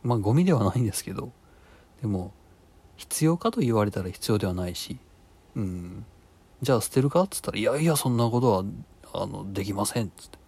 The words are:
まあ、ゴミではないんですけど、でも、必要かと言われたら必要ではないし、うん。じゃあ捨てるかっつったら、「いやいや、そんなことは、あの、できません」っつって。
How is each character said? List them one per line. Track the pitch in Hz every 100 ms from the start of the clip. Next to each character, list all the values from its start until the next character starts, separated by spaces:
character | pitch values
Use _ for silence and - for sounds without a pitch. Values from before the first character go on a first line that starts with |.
ま | 120 120
あ、 |
ゴ | 101
ミ | 139
で | 185
は | 139
な | 98
い | 120
ん |
で | 113
す | -
け | -
ど、 | 95 120 - _ - - - _ -
で | 110
も、 | 95 92 - - - _ - - -
必 | - -
要 | 156 170
か | 226
と | 233
言 | 131
わ | 110
れ | 104
た | 101
ら | 92
必 | - -
要 | 104
で | 98
は |
な | 90 90
い |
し、 | 92 - 127 - - - - _
う | -
ん。 | 95 90 87 98 110 - _ _ _ -
じ | 131
ゃ | 139
あ |
捨 | -
て | 135
る | 139
か | 170
っ | 190
つ | -
っ |
た | -
ら、 | 98
「い |
や | 110 139
い |
や、 | 165 151
そ | 131
ん | 120
な | 117
こ | 120
と | 123
は、 | 95 98 120 - - -
あ | - 95
の、 | 98 98
で | 98
き | 98
ま | 98 101
せ | 120
ん」 | 98
っ |
つ | - -
っ |
て。 | -